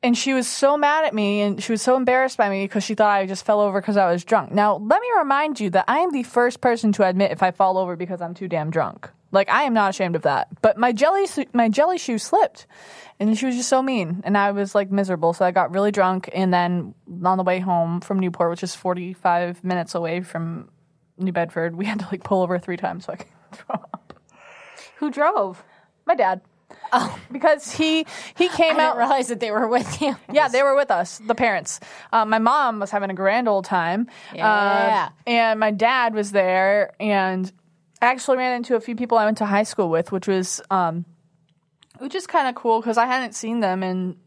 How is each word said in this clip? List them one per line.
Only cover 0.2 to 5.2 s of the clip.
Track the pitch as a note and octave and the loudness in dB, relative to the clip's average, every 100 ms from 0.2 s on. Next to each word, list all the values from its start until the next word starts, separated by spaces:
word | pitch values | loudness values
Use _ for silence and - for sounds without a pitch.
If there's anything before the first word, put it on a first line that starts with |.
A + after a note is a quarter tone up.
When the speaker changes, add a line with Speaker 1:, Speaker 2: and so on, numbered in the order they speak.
| - | 0
Speaker 1:
was | C4 A#3+ | -2 -2
so | - C#4 D4 | 2 2 4
mad | D4 D4+ | 2 2
at | D#4 | 0
me, | G#3+ G3+ G#3 | 0 0 0
and | G3+ G3 | 0 -2
she | - | -4
was | A3 | -2
so | - C4 | 2 2
embarrassed | B3+ B3+ C4 - | 2 2 0 0
by | G#3 | 0
me | G3 G3 | 0 -4
'cause | G#3+ | -4
she | F#3+ | -4
thought | G#3+ G#3 | 2 2
I | G3+ F#3+ | 2 0
just | F#3+ | -6
fell | - G#3 | 0 2
over | G#3 G3 | 2 0
'cause | F#3+ G3+ | 0 2
I | F#3+ | 2
was | F3 | 2
drunk. | - A3 D#3+ | 2 0 2
Now, | G3 G#3 F#3 | 2 2 2
let | G#3 E4+ | 2 2
me | B4 | 4
remind | A4 | 2